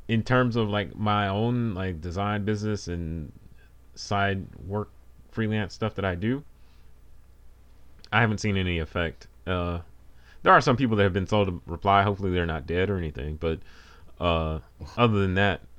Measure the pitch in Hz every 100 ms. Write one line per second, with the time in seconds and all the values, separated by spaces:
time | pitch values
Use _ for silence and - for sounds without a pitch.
0 | - 113 107 127 123 117 104 104 98 -
1 | 107 104 101 101 117 123 113 92 95 82
2 | 87 87 101 104 101 104 107 104 - 87
3 | 82 82 73 - - - - - - -
4 | - 101 98 98 - - 76 104 101 -
5 | - - - - 110 107 101 - 107 -
6 | 95 87 107 139 - - - - - -
7 | - - - - - - - - - -
8 | - 107 113 104 107 98 92 85 78 87
9 | 82 - - - 90 90 87 85 - -
10 | - - - - 175 180 139 120 127 104
11 | 101 95 90 107 95 85 - 82 101 98
12 | 101 98 95 90 85 78 69 87 95 95
13 | 80 69 73 76 82 80 - - - -
14 | - - 87 82 80 78 - - - -
15 | 120 104 98 92 101 82 -